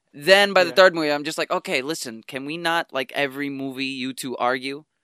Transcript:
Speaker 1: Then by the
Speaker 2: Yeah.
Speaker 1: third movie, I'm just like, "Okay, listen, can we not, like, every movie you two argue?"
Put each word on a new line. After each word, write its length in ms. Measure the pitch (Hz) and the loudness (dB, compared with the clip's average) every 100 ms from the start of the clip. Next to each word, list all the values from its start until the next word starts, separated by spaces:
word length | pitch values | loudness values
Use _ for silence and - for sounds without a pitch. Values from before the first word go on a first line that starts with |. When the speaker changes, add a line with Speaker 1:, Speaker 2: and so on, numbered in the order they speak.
| _ | _
Speaker 1:
Then 400 | - 147 196 202 | -2 4 6 6
by 120 | 190 | 4
the 60 | 175 | 4
Speaker 2:
Yeah. 40 | 160 | 8
Speaker 1:
third 180 | 190 | 6
movie, 180 | 165 151 | 6 0
I'm 100 | 147 | -2
just 160 | 151 160 | -4 -6
like, 140 | 160 | -4
"Okay, 300 | 180 180 156 | -4 -2 -4
listen, 400 | 131 160 131 113 - | -4 -6 -8 -12 -12
can 180 | 131 | -10
we 120 | 139 165 | -10 -6
not, 360 | 170 170 - | -2 -2 -4
like, 200 | 135 131 | -6 -6
every 360 | - 143 135 143 | -4 -4 -4 -8
movie 360 | 139 135 127 135 | -6 -8 -6 -8
you 260 | 135 127 | -6 -8
two 240 | 131 139 120 | -8 -8 -4
argue?" 480 | 120 131 131 143 156 _ | -2 -2 -6 -10 -14 _